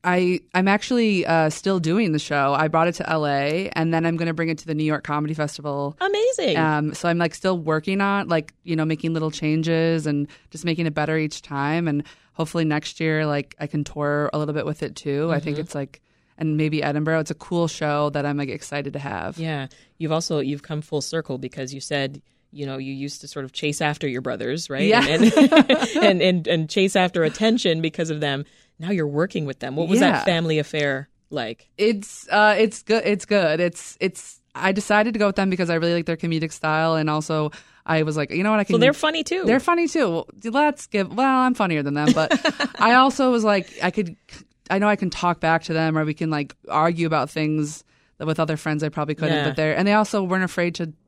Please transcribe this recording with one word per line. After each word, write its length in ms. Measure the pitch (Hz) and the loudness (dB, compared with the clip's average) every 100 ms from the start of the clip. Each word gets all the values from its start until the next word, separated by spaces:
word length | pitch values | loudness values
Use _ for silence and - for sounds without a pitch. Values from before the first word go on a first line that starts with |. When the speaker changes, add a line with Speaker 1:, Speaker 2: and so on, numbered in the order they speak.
Speaker 1:
I, 380 | 185 180 180 180 _ | 0 2 2 0 _
I'm 140 | 180 190 | 0 2
actually, 580 | 208 - 247 220 190 151 | 2 2 2 2 2 2
uh, 240 | 165 156 | 2 2
still 300 | - 190 185 | 0 -2 0
doing 320 | 160 190 208 | 0 0 2
the 80 | 151 | 0
show. 340 | - 147 139 | 0 2 2
I 140 | 143 156 | 2 2
brought 200 | 160 170 | 2 2
it 60 | 170 | 0
to 140 | - | -2
L 160 | 160 147 | -2 0
A, 460 | 139 139 165 196 | 0 0 -2 -2
and 180 | - 160 | -2 0
then 140 | 165 165 | 2 0
I'm 120 | 165 | 0
gonna 180 | 170 160 | -2 -2
bring 140 | 165 | -2
it 100 | 160 | -4
to 80 | 165 | -4
the 80 | 151 | -2
New 80 | |
York 200 | 156 151 | 0 -2
Comedy 300 | - 147 151 | -2 -4 -2
Festival. 640 | 156 147 - 147 143 143 151 | -4 -6 -6 -8 -6 -6 -4
Speaker 2:
Amazing. 580 | 381 415 480 523 294 165 | -2 2 0 0 0 2
Speaker 1:
Um, 360 | 160 151 151 | 2 2 -2
so 160 | - 175 | -2 0
I'm, 80 | 170 | 2
like, 160 | 170 | 0
still 240 | - 190 180 | 0 -2 0
working 440 | 156 156 175 196 | 0 -2 0 0
on, 260 | 202 202 175 | 0 0 0
like, 260 | 165 156 _ 170 | -2 -2 _ -4
you 100 | 160 | -2
know, 100 | 160 | 0
making 280 | 156 165 165 | 0 -2 -2
little 160 | 156 | -4
changes 760 | - 156 156 160 165 165 165 151 | -2 0 0 2 2 2 0 0
and 220 | 147 143 - _ | -2 -4 -10 _
just 120 | 156 | -8
making 220 | 170 160 165 | -4 -2 -2
it 80 | |
better 240 | 151 151 156 | -2 -2 0
each 240 | 151 - | -2 -6
time. 460 | - 139 143 160 165 | -10 -4 -2 0 0
And 160 | 143 147 - _ | -2 -6 -18 _
hopefully 320 | - 160 170 160 | -8 -4 -2 0
next 340 | 151 - - | -2 -4 -4
year, 260 | 160 156 151 | -2 0 0
like, 300 | 143 139 - | -2 -6 -10
I 60 | 147 | -6
can 180 | 180 | -4
tour 460 | 143 147 147 147 147 | -6 -4 -2 0 0
a 60 | 151 | -2
little 160 | 151 | -2
bit 140 | 151 127 | -4 -4
with 160 | 156 | -6
it 120 | 151 - | -8 -8
too. 360 | 147 139 160 | -6 -2 0
I 80 | 147 | 0
think 160 | 156 147 | -2 -6
Speaker 2:
Mm-hmm. 60 | |
Speaker 1:
it's, 120 | 165 | -6
like, 280 | 147 135 - _ _ _ _ | -8 -10 -14 _ _ _ _
and 180 | 156 151 | -2 0
maybe 260 | 156 151 | 0 0
Edinburgh. 380 | 143 147 151 160 | -2 -2 0 -2
It's 100 | 156 | -2
a 40 | 160 | -10
cool 320 | - 175 165 | -4 -2 -2
show 440 | - 151 147 147 | -2 -2 0 0
that 140 | 147 143 | -2 -4
I'm, 100 | 143 | -4
like, 120 | 139 | -6
excited 440 | 143 - 143 143 | -8 -8 -8 -8
to 60 | 143 | -8
have. 400 | 139 90 82 - | -8 -8 -8 -8
Speaker 2:
Yeah. 280 | 160 147 135 - _ _ | -6 -6 -8 -16 _ _
You've 140 | 160 | -2
also, 260 | 160 160 156 | -2 -2 -4
you've 220 | 135 143 | -2 -6
come 180 | - 151 | -8 -10
full 200 | 151 151 | -6 -6
circle 380 | - 165 151 131 | -4 -6 -6 -8
because 340 | 135 - 131 | -8 -10 -12
you 60 | 139 | -12
said, 400 | - 143 135 120 _ _ _ | -6 -4 -4 -8 _ _ _
you 140 | 147 139 | -10 -8
know, 120 | 135 | -8
you 160 | 135 | -8
used 280 | 135 139 - | -8 -8 -10
to 60 | 139 | -12
sort 160 | 147 131 | -12 -10
of 80 | |
chase 280 | - 151 143 | -4 -4 -2
after 260 | 151 147 147 | -2 -2 -4
your 140 | 123 | -4
brothers, 480 | 127 117 120 156 - | -4 -4 -4 -6 -6
right? 140 | 139 | 0
Speaker 1:
Yeah. 220 | 196 226 269 | 4 4 4
Speaker 2:
And, 160 | - 226 | 6 6
and, 380 | 311 277 320 - | 8 8 8 6
<laughs> 260 | 311 269 370 | 4 2 4
Speaker 1:
<laughs> 60 | |
Speaker 2:
and, 180 | 214 180 | 4 4
and, 260 | 180 180 160 | 2 2 0
and 220 | 165 156 | 0 0
chase 260 | 208 190 196 | 2 2 2
after 280 | 180 180 | 2 2
attention 580 | 156 - 220 226 190 160 | -2 2 2 2 2 0
because 280 | 160 156 160 | -2 -4 -4
of 80 | 151 | -2
them. 260 | 147 139 143 _ _ _ | -2 -4 -6 _ _ _
Now 140 | 165 | -4
you're 160 | 196 147 | -2 0
working 380 | 143 190 - 143 | 0 -2 -2 -6
with 140 | - | -6
them. 180 | 127 139 | -6 -4
What 100 | 165 | 2
was 140 | 214 | 4
Speaker 1:
Yeah. 100 | 202 | 4
Speaker 2:
that 140 | 160 - | 4 2
family 340 | 170 165 151 | 0 2 0
affair 480 | 143 151 143 135 139 _ _ | 0 -2 -2 -2 -8 _ _
like? 400 | 147 113 117 _ - | -6 -6 -10 _ 0
Speaker 1:
It's, 500 | 208 208 196 - - | 0 0 -6 -18 -2
uh, 260 | 202 214 202 | 4 4 6
it's 260 | 220 - | 2 0
good. 200 | - 220 208 | 0 0 2
It's 180 | 208 - | -2 2
good. 360 | 208 170 156 | 2 2 2
It's, 360 | 175 170 - - | 0 -2 -18 -4
it's, 400 | 185 - - - _ | -4 -4 -20 -20 _
I 200 | - 190 | -2 0
decided 400 | 196 - 208 220 | 0 2 2 2
to 60 | 220 | 2
go 80 | 208 | 0
with 100 | 196 | 2
them 120 | 190 | 0
because 200 | 180 175 | 0 0
I 60 | 165 | 0
really 180 | 170 | 2
like 120 | 170 165 | 0 -2
their 120 | 165 | -4
comedic 340 | 170 160 160 | -2 -2 -4
style. 440 | - 156 156 160 160 | -4 -2 0 2 2
And 140 | 156 | 0
also 420 | 151 151 156 151 - - _ - | -2 -2 -2 -2 -6 -20 _ -2
I 180 | 160 | 0
was 140 | 156 156 | 0 -2
like, 140 | 143 | -2
"You 120 | 165 | -2
know 80 | 202 | 2
what? 80 | 214 | 2
I 60 | 196 | 2
can" 80 | |
Speaker 2:
So 40 | 233 | 4
they're 120 | 254 | 4
funny 320 | 294 311 320 | 4 0 -2
too. 200 | - 359 339 | -4 -2 2
Speaker 1:
They're 160 | 254 | 2
funny 260 | 269 339 339 | 4 2 2
too. 220 | 330 220 | 0 0
Well, 180 | 165 - - 226 | 0 -6 -10 -2
let's 360 | 254 302 294 - | 2 2 0 -4
give, 260 | 208 190 208 | -2 -2 0
well, 240 | 269 262 | 2 4
I'm 140 | 254 | 2
funnier 300 | 247 196 156 | 2 0 0
than 100 | 143 | -2
them, 160 | 143 151 | 0 2
but 180 | 160 160 - - - - - | 4 2 2 0 -2 -6 2
Speaker 2:
<laughs> 60 | |
Speaker 1:
I 140 | 220 247 | 6 6
also 360 | 262 262 262 | 6 4 2
was 140 | 233 214 | 4 4
like, 260 | 202 185 - | 2 0 -4
I 100 | 185 | -2
could, 260 | 214 175 - _ - - _ - | -2 -6 -8 _ -20 -20 _ -4
I 100 | 190 | 0
know 100 | 208 | 2
I 80 | 202 | 2
can 120 | 185 | -2
talk 300 | - 175 170 | -2 -2 0
back 240 | 160 165 | 0 0
to 100 | - | 0
them, 240 | 160 160 156 | 0 0 0
or 60 | |
we 100 | 156 | -2
can, 160 | 151 160 | -2 -2
like, 240 | 151 143 - - | -2 -6 -12 -4
argue 400 | 151 165 165 165 | 0 2 0 0
about 220 | 151 131 | 0 -2
things 560 | 160 151 156 147 151 _ _ _ _ | -2 -2 0 -4 -8 _ _ _ _
that 100 | 156 | -4
with 140 | 156 | -2
other 160 | 156 156 | -2 -2
friends 260 | 156 151 | -2 -2
I 60 | 151 | -4
probably 260 | 156 151 151 | -4 -6 -2
couldn't, 200 | 156 156 | -2 0
Speaker 2:
Yeah. 80 | 143 | 0
Speaker 1:
but 100 | 151 | 0
they're, 220 | 156 - | 0 2
and 100 | 202 | 2
they 60 | |
also 280 | 208 208 208 | 2 2 -2
weren't 200 | 185 185 | 0 -2
afraid 320 | 185 - 175 165 | -2 -2 -2 -2
to 160 | 165 151 | -8 -10